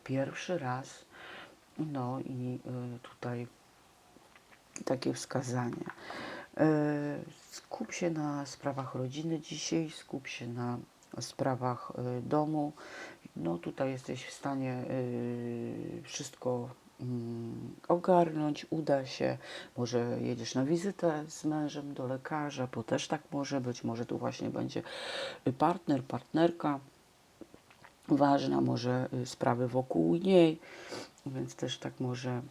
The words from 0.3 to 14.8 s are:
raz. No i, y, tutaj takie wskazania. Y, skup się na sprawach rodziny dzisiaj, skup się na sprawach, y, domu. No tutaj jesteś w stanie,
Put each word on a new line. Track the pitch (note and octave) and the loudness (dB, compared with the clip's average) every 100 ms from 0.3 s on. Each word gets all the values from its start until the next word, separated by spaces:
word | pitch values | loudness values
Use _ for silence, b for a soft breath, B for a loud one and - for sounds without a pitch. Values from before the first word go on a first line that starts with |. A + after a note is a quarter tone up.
| E3 - C3+ | -4 -2 -2
raz. | F#3 B2+ C#4 - - B B B B B - - | 0 -4 -6 -16 -20 B B B B B -14 -4
No | D#3 C#3 B2 C3 | -2 0 -2 -2
i, | - B2+ B2 B2 - B2+ B2 A#2+ | -4 -4 -2 -4 -6 -6 -6 -8
y, | |
tutaj | - - B2 A#2+ A#2+ - - - - - - - - - - - - - | -14 -8 -4 -4 -6 -12 -20 -20 -20 -20 -20 -20 -20 -20 -20 -20 -20 -10
takie | - C3 E3 | -2 0 0
wskazania. | B2+ - C3 B2+ B2 A#2+ - - B B B B B B - | -2 -2 -2 0 -2 -2 -4 -8 B B B B B B 4
Y, | D#3 D3+ D3 D3 D3 C#3+ - - - | 6 6 4 0 -2 -4 -8 -16 -16
skup | - - - A3 | -18 -10 -8 -6
się | - F3 | 0 0
na | D#3 D3 C#3+ C#3 | 2 0 -2 -6
sprawach | - C#3+ C3+ C3 | -4 -2 -2 -4
rodziny | B2+ B2+ C#3+ D#3+ D#3+ | -2 -2 -2 0 -2
dzisiaj, | D#3 D3+ - E3 D#3 | -2 -6 0 2 0
skup | - - C3+ C3 | -6 -8 -8 -6
się | - A#2 | -8 -6
na | A#2+ B2 B2 - - - - | -2 -2 -4 -8 -20 -14 -10
sprawach, | - - C3+ B2+ B2+ A#2+ - - B2 B2 | -8 0 0 2 0 0 -6 -4 -2 -2
y, | |
domu. | B2 D3+ D3+ D#3 D3 - B B B B - - | 2 4 4 2 0 -4 B B B B -12 -4
No | E3 E3+ | -2 -2
tutaj | D#3+ - C3+ | -4 -2 -2
jesteś | C3 C3+ C3 - | -2 -6 -6 -6
w | |
stanie, | - C#3+ C3+ C3 B2+ | -6 -4 -2 -2 -2